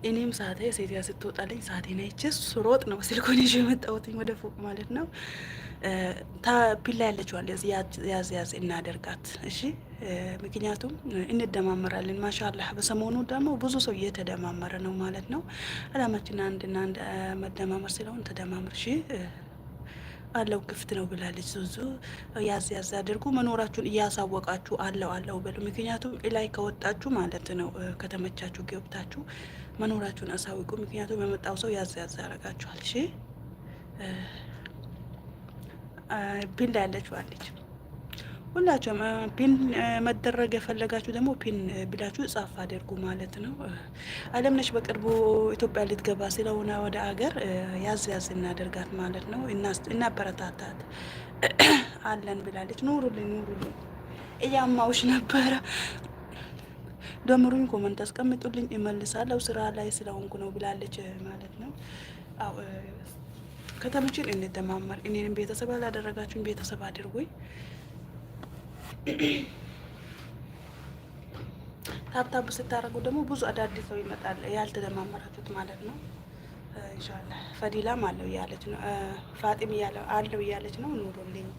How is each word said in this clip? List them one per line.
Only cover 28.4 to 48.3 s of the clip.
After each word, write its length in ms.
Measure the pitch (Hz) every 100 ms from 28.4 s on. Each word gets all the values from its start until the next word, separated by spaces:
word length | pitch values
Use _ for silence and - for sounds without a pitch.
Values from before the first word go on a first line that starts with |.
| 185 180 180
ገብታችሁ 560 | 196 - 196 180 - - - - - - -
መኖራችሁን 540 | 220 214 202 208 196
አሳውቁ። 400 | 185 - 190 185 214
ምክንያቱም 440 | 202 - 208 214
የመጣው 360 | 196 196 214 190
ሰው 140 | 226
ያዝ 220 | 208 180 -
ያዝ 200 | 170 -
ያደርጋችኋል። 600 | 180 185 196 185 - -
እሺ፣ 120 | - 233 339 - - - - - - - - - 190 185 185 - - - - - - - - - - - - - - - - - - 214 202 202 202
ፒን 200 | - 247
ላይ 100 | 220
ያለችው 320 | 196 190 - -
አለች። 280 | - - - - - - - - - - - - -
ሁላችሁም 480 | 349 359 277 233 208 220 220 220
ፒን 200 | - 262 269 262 233 233 233
መደረግ 500 | 233 233 247 240 233
የፈለጋችሁ 600 | 226 214 220 220 226 220
ደግሞ 160 | 233 262 254
ፒን 200 | 220 208 190 185 185
ብላችሁ 360 | 196 202 196 277
ጻፍ 280 | 220 202 -
አድርጉ 320 | 185 185 - 185
ማለት 380 | 185 185 185 202
ነው። 160 | 226 277 277 175 - - - - -
አለምነሽ 380 | 240 262 269 247
በቅርቡ 340 | 226 226 214 214 226 220 214 220
ኢትዮጵያ 340 | 220 233 220
ልትገባ 460 | 202 202 - 196 196
ስለሆነ 420 | 190 220 214 208 208
ወደ 200 | 208 202
አገር 340 | 202 202 254 277 196 185 185 185
ያዝ 240 | 202 214 208
ያዝ 200 | 185
እናደርጋት 600 | 180